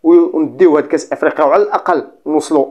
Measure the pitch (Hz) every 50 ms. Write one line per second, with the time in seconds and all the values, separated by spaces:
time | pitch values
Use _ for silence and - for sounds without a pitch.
0 | - 160 175 175 170 - - 156 156 127 120 143 185 165 151 151 143 - 165 151
1 | - - 135 - 156 147 - - 151 139 156 208 208 208 - - - - 175 135
2 | - - - _ - 147 156 151 151 - 160 143 135 -